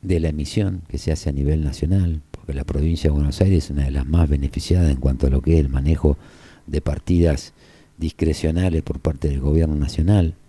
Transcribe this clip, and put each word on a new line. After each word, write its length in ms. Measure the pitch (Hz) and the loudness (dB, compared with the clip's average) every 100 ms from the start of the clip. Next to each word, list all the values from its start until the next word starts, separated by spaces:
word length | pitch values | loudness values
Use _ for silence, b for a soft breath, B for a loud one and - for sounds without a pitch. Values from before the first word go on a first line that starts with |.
de 200 | 95 87 | 0 0
la 80 | 80 | 0
emisión 540 | 76 71 - 98 92 85 | -2 -4 -2 -2 -4 -8
que 80 | 69 | -8
se 160 | - | -4
hace 160 | 76 - | -2 -2
a 40 | |
nivel 300 | 69 69 78 | -2 0 0
nacional, 600 | 76 69 76 98 90 78 - | -2 -2 0 2 0 -2 -8
porque 240 | - - | -18 -10
la 100 | 69 | -8
provincia 460 | 69 73 78 82 80 | -4 -2 0 2 2
de 40 | |
Buenos 280 | 73 73 71 | 2 0 2
Aires 220 | 98 92 | 4 4
es 60 | 73 | 0
una 140 | 71 | -2
de 60 | 69 | 0
las 160 | 69 67 | -2 0
más 200 | 80 80 | 2 4
beneficiadas 640 | 73 69 - - 90 82 | 2 -2 -4 0 2 2
en 60 | 65 | 2
cuanto 300 | 67 65 67 | 0 0 2
a 40 | |
lo 120 | 65 | 0
que 120 | 71 | 2
es 60 | 82 | 2
el 80 | 69 | 2
manejo 480 | 67 69 78 78 71 B B B B - | 0 0 2 2 0 B B B B -6
de 140 | 73 | -4
partidas 720 | - 73 - 90 85 71 - _ B B B _ | -4 -6 0 2 2 2 -6 _ B B B _
discrecionales 840 | 80 - 80 76 80 82 92 80 | -8 -2 -2 0 -2 0 0 -2
por 180 | - 65 | -4 -4
parte 280 | - 71 76 | -4 -2 -4
del 120 | 69 | -2
gobierno 360 | 67 78 80 76 | 0 2 2 0
nacional. 580 | 71 - 80 104 82 85 | -2 -2 2 2 2 -4